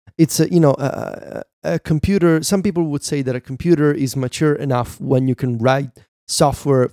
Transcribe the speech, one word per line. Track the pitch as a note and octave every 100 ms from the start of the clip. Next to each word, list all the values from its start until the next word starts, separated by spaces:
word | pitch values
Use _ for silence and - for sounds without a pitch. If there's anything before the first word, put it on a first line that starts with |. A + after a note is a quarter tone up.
| _ -
It's | E3 -
a, | D#3
you | F3
know, | D3+ -
a, | C3+ - G1+ G1+ - G#1+ - _
a | D#3 E3
computer. | - D#3 - G3 E3+ D#3+
Some | - G3
people | G3+ F3 D#3+
would | C#3+
say | - C#3+
that | C3 B2
a |
computer | - C3 E3+ D#3+ D3
is | D3 C3+ C3+
mature | B2+ - D#3 D3
enough | C#3 B2 A#2+ -
when | C3+ C3 C3
you | B2
can | B2+ A#2+
write | B2+ C3+ C3+ - _ _ -
software | - D3 B2 C#3+ C3+ B2